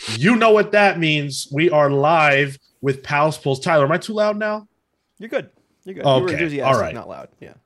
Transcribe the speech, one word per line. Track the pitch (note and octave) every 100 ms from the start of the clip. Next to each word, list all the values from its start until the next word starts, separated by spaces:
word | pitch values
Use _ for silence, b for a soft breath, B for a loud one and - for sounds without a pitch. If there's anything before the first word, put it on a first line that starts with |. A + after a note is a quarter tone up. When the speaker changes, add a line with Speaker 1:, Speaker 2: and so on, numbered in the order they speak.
| - A2
Speaker 1:
You | D#3+ A#3
know | A3+
what | G#3+ G#3
that | G3+ G3+ E3+
means. | D#3+ D3+ C#3+ C3+ -
We | C#3 E3+
are | D3+ C#3+
live | C#3 D3 E3 D3+ C#3 C#3+ C3+ _ _
with | C3+ C3+
Pals | - C#3+ D#3 D3+
Pulls. | D3 C3+
Tyler, | F3 E3 C#3
am |
I | F3
too | -
loud | G#3+ G#3 G#3
now? | G#3+ G#3+ G#3 _ _ _ _ _
Speaker 2:
You're | A3+
good. | C4+ D#3 _ _ _ -
You're | F#3+
good. | D3
You |
were | C3
Speaker 1:
Okay. | B2+
Speaker 2:
enthusiastic, | D3 E3+ C#3+ C3 C3
Speaker 1:
All |
right. | -
Speaker 2:
not | - -
loud. | C#2+ - _
Yeah. | D2+ -